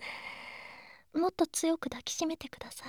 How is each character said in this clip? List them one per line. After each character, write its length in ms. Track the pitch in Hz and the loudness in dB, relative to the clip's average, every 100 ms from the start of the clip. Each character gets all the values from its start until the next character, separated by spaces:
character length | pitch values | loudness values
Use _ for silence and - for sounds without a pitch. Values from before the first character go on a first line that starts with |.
| - - - - - - - - - - _ | -10 -8 -10 -12 -12 -14 -16 -18 -20 -20 _
も 140 | 311 359 | 4 4
っ 40 | |
と 140 | - 330 | 6 4
強 320 | - 320 330 | 4 4 4
く 120 | - | 0
抱 120 | 247 | -4
き 80 | - | -6
し 140 | - 320 | 0 0
め 100 | 330 | 0
て 140 | - | -8
く 100 | - | -12
だ 120 | - | -12
さ 140 | - | -12